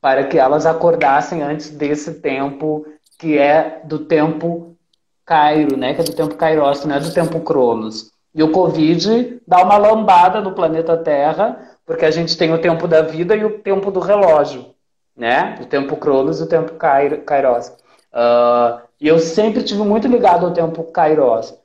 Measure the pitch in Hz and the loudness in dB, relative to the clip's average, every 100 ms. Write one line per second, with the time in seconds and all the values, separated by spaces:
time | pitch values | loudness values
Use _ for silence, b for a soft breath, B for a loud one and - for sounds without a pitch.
0 | 143 135 139 160 131 151 156 165 170 165 | 0 0 0 2 2 2 0 2 2 2
1 | 147 139 147 170 143 156 - 147 147 147 | 2 2 0 -6 -6 -8 -10 -8 -4 -4
2 | - 160 147 135 139 139 156 151 151 B | -6 -8 -6 -4 -6 -6 -6 -6 -8 B
3 | _ _ 160 147 143 151 156 - 156 156 | _ _ -2 2 4 2 0 -6 -10 -10
4 | - 160 156 160 170 170 - _ _ _ | -2 0 0 -2 -6 -8 -12 _ _ _
5 | _ _ - 160 151 156 147 135 127 151 | _ _ -2 2 4 2 0 -2 -4 -2
6 | 165 - 156 - 160 156 139 143 151 143 | -4 -4 -6 -2 0 2 0 0 -4 -4
7 | 160 175 160 160 - 147 123 113 110 107 | -4 -2 -2 -4 -4 0 0 0 -6 -12
8 | - _ _ 156 156 170 175 156 156 170 | -18 _ _ -2 0 2 0 0 0 0
9 | 185 226 240 - - 180 202 208 208 220 | 0 -2 -2 -10 0 2 4 4 4 2
10 | 202 180 180 220 196 185 165 160 165 165 | 4 6 6 2 -4 -2 -2 -2 0 -2
11 | 165 147 143 156 214 247 - _ _ - | 0 0 0 0 -2 -4 -18 _ _ 0
12 | 160 156 165 - 165 165 170 160 175 160 | 0 0 -2 -2 0 0 0 -2 2 2
13 | 160 156 175 214 214 208 - 196 196 190 | 2 -2 -2 0 -2 -6 -4 -2 -2 -4
14 | 175 208 190 156 139 131 123 _ _ _ | 0 2 4 4 2 -4 -18 _ _ _
15 | _ _ 117 131 190 - 123 139 139 151 | _ _ -2 -2 -2 -8 -6 -4 -4 -4
16 | 151 135 135 160 160 165 156 - 160 139 | 0 0 0 -4 -2 -2 -2 -4 0 2
17 | 143 147 - 143 135 120 - - b b | 0 -4 -2 0 2 0 -4 -20 b b
18 | b 120 120 120 120 120 117 120 - _ | b -2 2 4 4 4 2 -2 -14 _
19 | 147 165 165 - 220 214 - 202 208 214 | 2 2 2 0 0 -2 -4 -4 0 0
20 | 247 240 196 170 180 170 165 165 165 - | 2 2 4 2 0 -2 -4 -4 -8 -2
21 | 156 151 131 113 110 - | 2 2 2 0 -4 -16